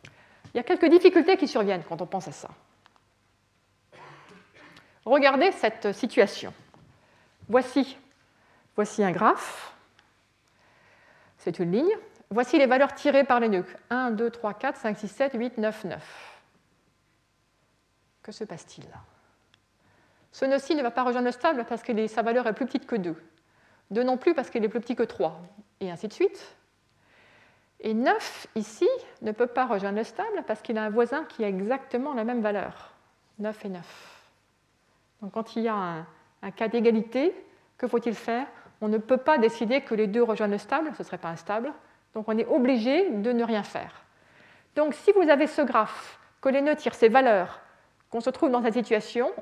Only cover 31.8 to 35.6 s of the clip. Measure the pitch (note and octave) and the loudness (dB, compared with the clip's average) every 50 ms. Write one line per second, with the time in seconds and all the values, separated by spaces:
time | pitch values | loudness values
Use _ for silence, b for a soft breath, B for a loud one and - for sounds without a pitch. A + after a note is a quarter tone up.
31.8 | C4 - - A#3+ C4 D4+ C#4 A#3 A3 A#3 B3 A#3+ G#3+ G#3+ G#3 G3 - - - - | -6 -6 -6 -6 -4 -4 -4 -4 -4 -2 -2 -2 -2 -2 -2 -4 -4 -8 -10 -16
32.8 | - - - _ _ _ _ _ _ _ _ - G#3 G#3+ G#3+ - - G3+ F#3 F3 | -20 -20 -20 _ _ _ _ _ _ _ _ -10 -8 -8 -8 -8 -10 -12 -12 -12
33.8 | E3 - - - - - - - _ _ _ _ _ _ _ _ _ _ _ _ | -14 -18 -20 -20 -20 -20 -20 -20 _ _ _ _ _ _ _ _ _ _ _ _
34.8 | _ _ _ _ _ _ _ _ G#3+ F#3+ - A3+ A3 - - A#3 | _ _ _ _ _ _ _ _ -16 -10 -8 -8 -8 -6 -4 -4